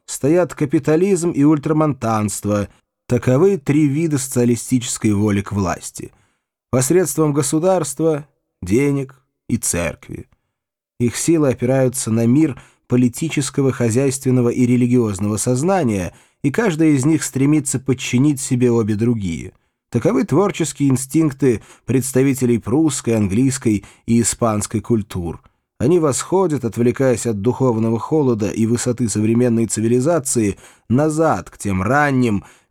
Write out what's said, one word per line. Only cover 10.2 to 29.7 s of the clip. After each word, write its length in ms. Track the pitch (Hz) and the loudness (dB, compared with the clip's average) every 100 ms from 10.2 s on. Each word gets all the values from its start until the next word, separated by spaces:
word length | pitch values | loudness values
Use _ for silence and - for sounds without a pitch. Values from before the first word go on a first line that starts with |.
| - _ _ _ _ _ _ - | -16 _ _ _ _ _ _ -4
Их 180 | 120 - | -2 -2
силы 340 | - 165 143 | 0 2 2
опираются 600 | 120 123 135 131 - - | 0 0 2 0 -2 -2
на 160 | 113 117 | 0 2
мир 320 | 135 156 120 - _ - | 4 2 -2 -16 _ -2
политического, 840 | 123 123 - 160 - 139 - 135 | 2 2 0 -6 -4 -4 -2 -2
хозяйственного 800 | 127 117 113 139 131 131 127 120 | 0 0 0 0 -2 0 0 0
и 160 | 120 | 2
религиозного 720 | 120 123 123 123 110 92 104 107 | 2 2 2 2 0 -2 -4 -2
сознания, 800 | - 127 170 190 131 101 85 - _ _ | -2 -2 0 0 0 -2 -4 -10 _ _
и 80 | 143 | -4
каждая 400 | 143 226 156 160 | 0 0 2 2
из 140 | 143 | 2
них 180 | 143 156 | 2 0
стремится 560 | - 131 139 156 139 127 | -2 -2 2 2 0 -4
подчинить 640 | - 123 - 123 147 131 | -2 -4 0 2 2 0
себе 300 | - 123 123 | -2 0 2
обе 240 | 117 107 | 2 0
другие. 580 | 104 120 117 92 76 58 _ _ _ _ | 0 0 -2 -4 -6 -10 _ _ _ _
Таковы 340 | 117 170 262 | 0 0 0
творческие 640 | 220 143 202 - 160 - 139 | 0 0 0 -2 -4 0 0
инстинкты 720 | 127 - 156 160 135 135 110 - - | 0 0 0 0 2 0 0 -4 -16
представителей 720 | - 131 123 127 139 131 123 113 | -2 -2 0 0 2 0 0 0
прусской, 580 | - 139 160 - - 113 | 0 0 0 -2 -2 0
английской 680 | 101 101 135 127 120 101 - - - | 0 0 0 0 -2 -2 -4 -12 0
и 160 | 117 | 0
испанской 580 | 113 - 117 104 - 107 | 0 -2 -2 -2 -4 -6
культур. 600 | - 117 101 92 85 - _ _ _ - | -2 -2 -2 -8 -8 -10 _ _ _ -4
Они 200 | 127 180 | 0 2
восходят, 640 | 156 123 - 185 185 143 | 2 -2 -2 0 0 -2
отвлекаясь 640 | 113 113 120 117 131 113 120 | -4 0 0 2 0 0 -2
от 140 | 104 | -2
духовного 580 | 107 120 131 110 113 113 | -2 0 0 0 0 -2
холода 520 | - 156 131 113 104 | -2 0 2 0 -2
и 160 | - 110 | 0 0
высоты 420 | 120 123 110 117 | 0 -2 -2 -2
современной 580 | 104 110 113 123 113 | 0 0 2 2 0
цивилизации, 880 | 113 | -2